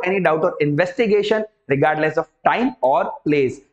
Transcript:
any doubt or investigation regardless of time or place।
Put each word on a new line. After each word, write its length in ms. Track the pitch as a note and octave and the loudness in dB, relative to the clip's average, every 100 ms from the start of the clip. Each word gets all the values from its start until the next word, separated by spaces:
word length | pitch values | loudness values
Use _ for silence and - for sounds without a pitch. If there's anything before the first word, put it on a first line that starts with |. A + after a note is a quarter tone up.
| F3+ | -2
any 160 | F#3+ E3 | 0 0
doubt 180 | D#3 | 2
or 80 | F3+ - D3 | 0 0 0
investigation 720 | D3 F3+ - A3+ G#3 G#3 A3 G#3+ _ - | 0 0 0 0 2 2 -2 -4 _ -4
regardless 400 | C#3 D#3 D#3 D#3 | 0 2 2 -2
of 120 | D#3 D#3+ _ - | -2 -6 _ -2
time 200 | F3 C4 - | 0 -2 -2
or 160 | B2+ D3+ | 0 0
place। 520 | G#3 - D#3 D3 B2+ - _ | -2 -4 -2 0 0 -4 _